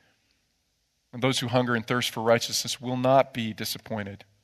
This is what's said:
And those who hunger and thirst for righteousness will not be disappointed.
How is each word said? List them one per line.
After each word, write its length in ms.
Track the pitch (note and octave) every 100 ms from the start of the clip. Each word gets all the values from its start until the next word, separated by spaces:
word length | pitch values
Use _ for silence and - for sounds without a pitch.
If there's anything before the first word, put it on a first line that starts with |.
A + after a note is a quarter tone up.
| _ _ _ _ _ _ _ _ _ _ _
And 80 | B2
those 180 | B2+ B2+
who 80 | A#2+
hunger 280 | B2+ B2 A#2+
and 100 | A2+
thirst 240 | B2 A#2
for 120 | -
righteousness 600 | A2+ A#2 - G#2+ A#2 -
will 160 | B2 B2+
not 360 | B2+ C3+ C3
be 200 | B2+ A2+
disappointed. 720 | G#2 A2 - - A2 G2+ G2 - _